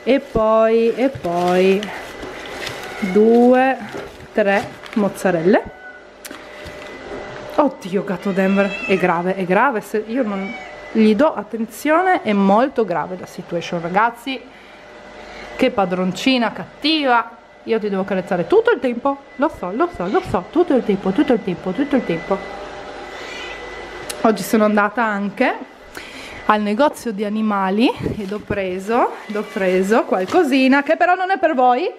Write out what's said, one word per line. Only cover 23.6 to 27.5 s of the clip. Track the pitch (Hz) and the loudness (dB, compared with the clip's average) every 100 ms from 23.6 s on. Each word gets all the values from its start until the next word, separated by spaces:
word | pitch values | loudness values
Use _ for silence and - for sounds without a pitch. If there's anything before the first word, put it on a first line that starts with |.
| - - - - - - | -14 -14 -14 -14 -12 -8
Oggi | 240 214 | -6 -6
sono | 185 233 | -2 0
andata | 214 208 202 208 | 2 2 0 0
anche | 226 202 202 196 262 453 - - - - - - - - - | -4 -2 -6 -2 -4 -4 -10 -20 -20 -18 -18 -16 -16 -16 0
al | 214 | 0
negozio | 208 208 294 294 240 | 2 2 2 0 -8
di | 202 208 | -6 -4
animali | 214 220 | -2 0